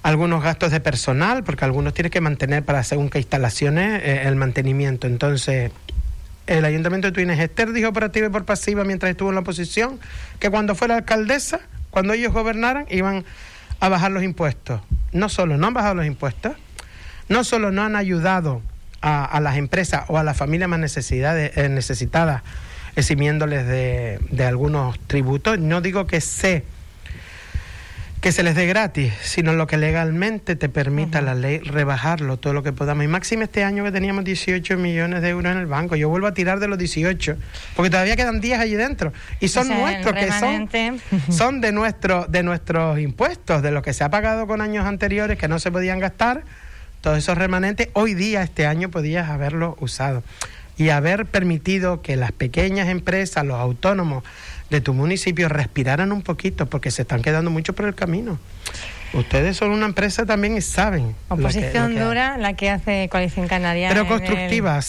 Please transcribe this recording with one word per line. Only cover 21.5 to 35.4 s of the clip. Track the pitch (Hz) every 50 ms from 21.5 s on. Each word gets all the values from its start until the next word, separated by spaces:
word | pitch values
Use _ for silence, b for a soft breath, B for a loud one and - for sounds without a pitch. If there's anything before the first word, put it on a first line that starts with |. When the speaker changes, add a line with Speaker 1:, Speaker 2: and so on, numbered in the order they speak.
| - 156
Speaker 1:
eh, | 143 139
necesitadas, | 139 131 120 - 135 107 123 120 - 160 165 160 143 120 B B B B B B B B B B B
eximiéndoles | - 135 - 156 139 143 147 151 151 156 151 147 139 127 123
de, | 127 131 127 127 123 123 120 117 101 98 - -
de | - 123 131
algunos | 127 123 123 139 147 151 147 135 127 117 -
tributos. | - - - 143 135 127 135 139 - 214 220 202
No | 165 151 165 180
digo | 175 190 180 202 196 -
que | - 165
se, | 147 - - - - 190 185 156 - - - - - - - - B B B B B B B B B B B B B B B B B B B B B B B B
que | - 185
se | 165 -
les | 180 175 160
dé | 160 180
gratis, | 175 185 214 220 185 - 151 139 120 104 -
sino | - - - - 170 160 160
lo | 165 160 147
que | - 151
legalmente | 151 156 160 165 165 160 160 170 190 214 226 208 - - 175
te | 131 - 143
permita | 123 156 139 135 143 147 156 160 160 156
Speaker 2:
Ujú. | 143 135
Speaker 1:
la | 127
ley, | 123 127 135 143 156
rebajarlo | 156 147 139 151 147 139 139 127 117 160 170 165 151 135 131 123
todo | - 143 143
lo | 143 135
que | 151 135
podamos. | 131 143 143 147 147 147
Y | 147
máxime | 160 185 190 - 233 220 220
este | 208 - 214 202
año | 196 202 202 202
que | 202
teníamos | 190 196 185 196 196 196 196
dieciocho | 180 190 165 - - 185 185 170 - 185 180
millones | 180 175 170 165 165 170 180 180
de | 170 175
euros | 175 175